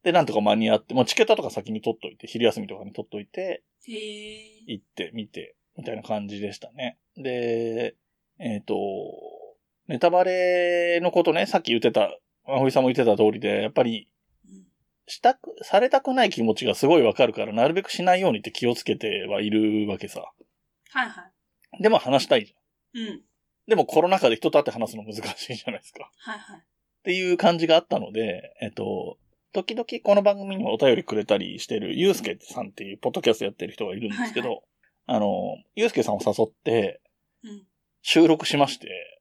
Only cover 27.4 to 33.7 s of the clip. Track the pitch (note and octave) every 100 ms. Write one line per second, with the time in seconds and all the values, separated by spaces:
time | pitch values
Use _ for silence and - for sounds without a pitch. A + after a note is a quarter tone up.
27.4 | F#3 E3+ E3 D#3+ - - - G#2+ A2 F#2
28.4 | - _ G#2+ - G2+ G2 - - _ _
29.4 | _ G3 F#3+ A3+ A#3 - - G3+ G3+ G3+
30.4 | G3 F#3+ - A2 C#3 A2 - G#2+ G#2 G2+
31.4 | F#2 F#2+ - A2 F#2 G2 F#3+ F3+ - -
32.4 | - - G2+ - G2 G2+ B2 F#3+ B2 A2
33.4 | G2 - F2+